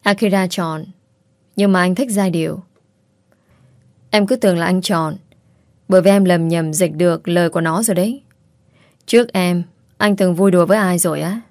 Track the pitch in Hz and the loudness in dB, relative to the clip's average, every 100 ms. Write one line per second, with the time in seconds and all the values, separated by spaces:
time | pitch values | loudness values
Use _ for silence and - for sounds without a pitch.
0 | 208 202 208 196 185 185 165 156 160 - | -2 0 0 0 -2 -4 -6 -8 -12 -20
1 | _ _ _ _ _ - 202 190 180 180 | _ _ _ _ _ -2 0 2 0 -2
2 | 262 202 190 165 160 - - _ _ _ | -2 -2 -2 -2 -4 -8 -16 _ _ _
3 | _ _ _ _ _ _ _ _ _ _ | _ _ _ _ _ _ _ _ _ _
4 | _ 214 202 254 202 175 170 180 180 165 | _ -2 0 0 0 0 0 -2 -2 -2
5 | 160 185 _ _ _ _ _ _ _ 185 | -4 -8 _ _ _ _ _ _ _ 4
6 | 180 196 190 175 165 170 160 156 175 156 | 4 4 4 2 0 -2 -4 -2 -2 0
7 | 175 165 - 175 170 170 165 165 226 180 | 0 0 -2 0 0 0 -2 -2 -2 -2
8 | 202 277 _ _ _ _ _ _ _ _ | -2 -6 _ _ _ _ _ _ _ _
9 | - 226 233 190 180 175 170 _ _ _ | 0 2 2 -2 -2 -2 -6 _ _ _
10 | 208 196 185 175 196 180 175 208 190 180 | -2 2 0 2 2 4 2 2 2 0
11 | 170 151 160 220 - | -2 -4 -6 -8 -12